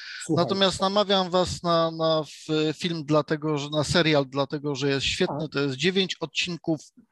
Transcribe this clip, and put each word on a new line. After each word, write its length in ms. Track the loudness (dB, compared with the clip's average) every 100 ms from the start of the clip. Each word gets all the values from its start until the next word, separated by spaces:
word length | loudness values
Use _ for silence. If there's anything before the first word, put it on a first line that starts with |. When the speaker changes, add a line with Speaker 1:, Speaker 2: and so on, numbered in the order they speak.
| -16 -10 -2
Speaker 1:
Słuchaj. 200 | 0 2
Speaker 2:
Natomiast 360 | 2 2 2
namawiam 480 | 0 2 2 2 2
was 340 | 2 0 -2
na, 280 | 0 2 2
na 280 | 0 0 0
f-, 540 | -2 -8 -2 0 0 -2
film, 260 | -4 -4 0
dlatego 520 | 2 2 -2 -2 -4
że, 120 | -2
na 140 | -2
serial, 420 | 2 4 4 4 2
dlatego 460 | -2 -2 -4 -4 -2
że 140 | 0
jest 160 | 0 0
świetny. 380 | -2 -2 -2 -4
Speaker 1:
A. 20 |
Speaker 2:
To 120 | -2
jest 160 | -2 0
dziewięć 400 | 0 0 -2 -4
odcinków, 600 | -8 -6 -6 -4 -4 -4 -6 _ _